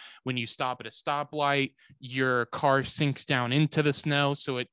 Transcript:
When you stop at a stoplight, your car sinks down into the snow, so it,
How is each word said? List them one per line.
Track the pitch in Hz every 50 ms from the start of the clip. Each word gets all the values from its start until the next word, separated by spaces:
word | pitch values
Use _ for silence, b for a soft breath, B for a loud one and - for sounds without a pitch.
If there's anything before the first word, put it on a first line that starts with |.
| B B B B B
When | 131 127
you | 123 117
stop | 110 - - 139 127 127 -
at | 117
a | 113
stoplight, | - - - 156 147 143 147 147 - 151 143 143 143 139 135 131 _ b b b b -
your | 131 123 127 131 131 131 123 123 117
car | - - - - 139 135 139 135
sinks | - - - 151 143 135 - -
down | - 143 123 123 120
into | 127 147 156 147 - 156
the | 147 147
snow, | 139 - - 156 143 143 143 139 143
so | - - 147 131 123
it, | 123 -